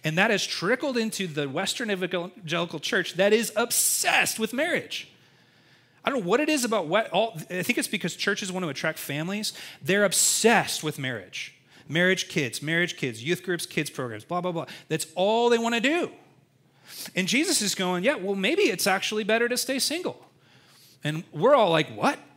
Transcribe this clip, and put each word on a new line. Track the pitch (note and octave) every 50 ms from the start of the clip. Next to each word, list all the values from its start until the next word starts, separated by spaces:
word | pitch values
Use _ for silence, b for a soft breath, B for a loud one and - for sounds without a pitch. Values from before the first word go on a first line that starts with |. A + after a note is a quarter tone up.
And | - D#3+ D#3
that | F3 G3+ A#3
has | G#3+ F#3+ -
trickled | - - - E3 F#3 B3 B3+ E4 C#4+ B3
into | A#3+ A3 A3 - - F#3+
the | E3+ C#3+ D3+ D3 C#3
Western | C3 D#3+ G3 G3 - - A#3+ G#3+
evangelical | G3+ F3+ F#3 E3+ F#3 F3 E3+ F#3 - A#3 F#3 D3+ E3 E3+ F3 E3+ - D3
church | - - - G3 E3+ - -
that | E3 F#3+ G3+ G#3+
is | A#3 A3+ - -
obsessed | G#3+ A#3+ A#3+ - - - - - - - F4+ E4 C4+ F3+ - - -
with | A3 A3+ -
marriage. | B3 D#4 F4 D#4 G3 - - - - - - _ b b b b b b b b b b b b b b b b b b
I | A3+
don't | C#4 B3+
know | F3+
what | E3+ G#3 B3+
it | D4+
is | D4+ D#4 C#4+ A#3+
about | A3+ A3+ G#3 E3
what, | D3 E3+ G#3+ A3 -
all, | - F#3 A3 A3+ - D#3 - -
I | F3 F#3 E3+
think | - B3
it's | D#4+ B3+ -
because | - F#3 - E3+ -
churches | - - G3+ G#3 - G#3+ F#3
want | F3+ F#3 F#3
to | D#3
attract | C3+ - - D#3+ D#3
families. | - - - C#3 D3 D#3+ F3+ G3+ G#3 G#3+ - B B B B B B
They're | - C#3 F#3 G3+ G#3
obsessed | F#3+ - - - - - - - A3 A#3 F#3+ C#3+ - - - -
with | D3+ C#3+
marriage. | - C3+ C3 B2 G#2 - - - - - - - _ _ B B B B -
Marriage, | C#3 E3 F3+ F#3 F#3 F3+ - -
kids, | - D#3 C#3+ A#2 - -
marriage, | C#3 D3+ E3 E3+ F3 E3+ -
kids, | - - C3 A2 A2
youth | A#2 D#3 F3 E3+ -
groups, | F#3+ F3 E3+ -
kids | - - - D3+ -
programs, | - - C3 A#2+ A2 G#2+ -
blah, | _ F3 F3
blah, | F3 F3+ E3+
blah. | E3 C#3 B B B B
That's | _ D#3 D3+ - - -
all | F#3 F#3 G3+ A3 A#3 A#3+ A#3+
they | A#3+
want | A#3 A3+ A#3 A#3
to | A#3
do. | G3+ C4+ D#4 F4 D4 - - - - _ _ _ _ _ _ _ _ _ B B B B B B B B B
And | F3+ F#3+
Jesus | E3 F#3 C4+ D#4+ F#4+ D4+ -
is | G#3 G3 -
going, | - F#3 F3+ F3+ F3 F3+
"Yeah, | B3 D4+
well, | A#3 F3+ G3+ G3
maybe | G3 F#3+ G#3+ E4 G4 G#4
it's | C#4 F#3+ E3+ -
actually | G3+ F#3 G3 - - A3 G#3+ A3
better | F#3+ A3 A3+ A#3 A#3+
to | B3
stay | A#3 - - C4+ B3+
single." | - - C#4 F4 F4+ D#3+ - - - _ _ b b b b b b b b b b b b b -
And | D3 D#3 D#3+ - _
we're | - D3+ E3+ B3+ D4
all | B3+ G#3+ F3+
like, | E3 D#3 D3+ - A2+
"What? | G#2 D3 C4 D4+ - - - _